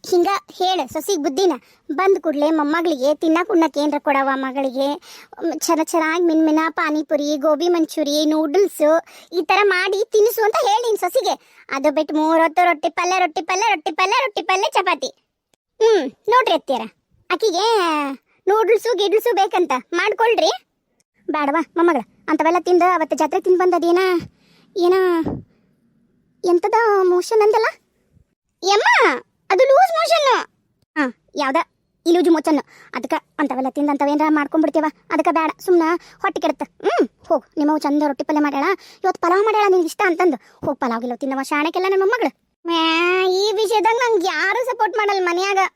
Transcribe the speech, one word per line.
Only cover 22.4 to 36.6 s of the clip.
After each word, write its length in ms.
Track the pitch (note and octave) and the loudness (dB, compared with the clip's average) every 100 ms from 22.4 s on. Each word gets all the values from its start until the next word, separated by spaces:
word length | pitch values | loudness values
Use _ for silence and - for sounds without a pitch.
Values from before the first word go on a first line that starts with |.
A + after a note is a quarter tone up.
| E4 F4 | 2 0
ತಿಂದು 240 | E4+ F4+ | 2 2
ಅವತ್ತು 320 | F4 F4 D#4 C#4+ | 4 2 -2 -2
ಜಾತ್ರೆ 240 | D#4 F4+ | -2 -2
ತಿಂದು 180 | E4+ F4+ | 0 2
ಬಂದದೇನ, 400 | F#4 F4 E4+ F4 F#4+ F4 - _ _ _ _ G4+ | 2 2 2 2 2 0 -4 _ _ _ _ 0
ಏನ 180 | F4 F#4+ F#4 E4+ D#4 C3+ - _ _ _ _ _ _ _ _ _ | 2 4 2 0 -2 -8 -14 _ _ _ _ _ _ _ _ _
ಎಂತದ 300 | F4+ F4 G#4 A4 A#4 G4+ | 0 2 2 2 2 2
ಮೋಷನ್ 400 | F#4 F4+ - A4 | 2 0 0 2
ಅಂದಲ್ಲ? 240 | G#4+ A4 A#4 - _ _ _ _ _ _ _ _ | 2 2 0 -6 _ _ _ _ _ _ _ _
ಯಮ್ಮ, 520 | F#4 G4+ F#5+ A#5 G#4 B3+ - _ _ | 0 2 2 4 2 0 -10 _ _
ಅದು 140 | F#4+ | 2
ಲೂಸ್ 280 | C5 C5+ F#5+ | 4 6 4
ಮೋಷನ್. 360 | D#5+ E5 E5 C#5 G4+ - _ _ _ _ D#4 | 2 0 2 2 0 -2 _ _ _ _ -4
ಹಾ, 80 | C4 - _ - | -4 -6 _ -4
ಯಾವ್ದ 200 | C4+ D4 - _ _ _ E4 | -2 -2 -4 _ _ _ 0
ಈ 60 | |
ಲೂಸ್ 180 | E4+ C#4+ | 2 4
ಮೋಷನ್? 280 | D#4 E4 D4 - - - | 2 2 -2 -2 -20 -12
ಅದಕ್ಕ 200 | B3+ A#3 D#4 _ - | -10 -6 -6 _ -6
ಅಂತವೆಲ್ಲ 300 | D4 B3+ C4 | -4 -2 -4
ತಿಂದು 200 | D4 D4 | -2 -2
ಅಂತವೇನ್ರ 320 | C#4+ C#4+ D4 D#4 | 0 0 2 2
ಮಾಡ್ಕೊಂಡ್ಬಿಡ್ತೀವ, 560 | D4+ C#4 D#4+ D#4 D#4+ D4+ _ _ | 0 0 0 2 0 -2 _ _
ಅದಕ್ಕ 180 | D#4+ F4 | -2 0
ಬ್ಯಾಡ, 180 | D#4+ D#4+ - | 0 -2 -4
ಸುಮ್ನ 220 | - F4 D#4+ F4 - - | 0 2 2 -2 -6 -6
ಹೊಟ್ಟೆ 180 | G4 E4 | -6 -2
ಕೆಡುತ್ತ. 220 | D#4+ C#4+ | -4 -4